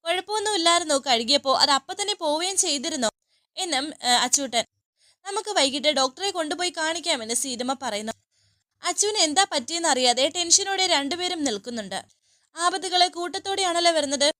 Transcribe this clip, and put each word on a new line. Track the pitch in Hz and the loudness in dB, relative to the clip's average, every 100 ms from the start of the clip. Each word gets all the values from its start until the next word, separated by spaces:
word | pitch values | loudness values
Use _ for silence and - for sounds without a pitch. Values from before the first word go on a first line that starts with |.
"കുഴപ്പമൊന്നുമില്ലായിരുന്നു, | 330 359 381 427 415 403 339 349 320 | 0 -2 -2 -2 0 2 2 2 2
കഴുകിയപ്പോ | 277 285 233 233 285 269 262 | -2 2 0 2 2 2 2
അത് | 285 | 4
അപ്പം | 269 - 381 | 2 0 -8
തന്നെ | 403 | -6
പോവുകയും | 415 320 302 370 381 | -4 -2 0 0 0
ചെയ്തിരുന്നു" | 359 285 311 311 226 _ _ _ _ - | 0 -2 -4 -2 -4 _ _ _ _ -8
എന്നും, | 370 269 302 - | -4 -2 -4 -6
ഏ, | 247 | 2
അച്ചൂട്ടൻ. | 240 247 285 269 233 - _ _ _ _ _ 381 | 2 4 0 0 -2 -4 _ _ _ _ _ -6
"നമുക്ക് | 392 427 | -6 -2
വൈകിട്ട് | 381 277 277 277 | 0 2 2 0
ഡോക്ടറെ | 277 262 262 392 | 2 0 0 -4
കൊണ്ടുപോയി | 359 302 349 359 | -2 -4 -2 -4
കാണിക്കാമെന്ന്" | 330 320 339 302 285 220 | -2 -4 -2 -2 -2 -2
സീതമ്മ | 240 269 233 247 269 | -4 -4 -4 -4 -4
പറയുന്നു. | 254 208 220 - _ _ _ _ _ _ | -4 -6 -6 -10 _ _ _ _ _ _
അച്ചുവിന് | 349 - 403 427 | -4 0 0 2
എന്താ | 330 294 392 | 2 2 0
പറ്റിയെന്നറിയാതെ | 302 240 339 339 254 247 240 294 | -2 -4 -2 0 2 2 2 0
ടെൻഷനോടെ | 359 339 370 392 392 370 | 0 2 2 4 0 2
രണ്ടുപേരും | 302 277 349 359 349 | 2 0 -2 -4 -2
നിൽക്കുന്നുണ്ട്. | 277 208 247 240 196 190 - _ _ _ _ 311 | -2 -4 -6 -10 -8 -10 -10 _ _ _ _ -2
ആപത്തുകളെ | 349 359 359 359 359 | 0 0 -2 2 2
കൂട്ടത്തോടെയാണല്ലോ | 349 349 381 392 392 370 339 339 | 0 -6 -6 -4 0 0 2 4
വരുന്നത്. | 320 285 277 285 | 2 0 2 0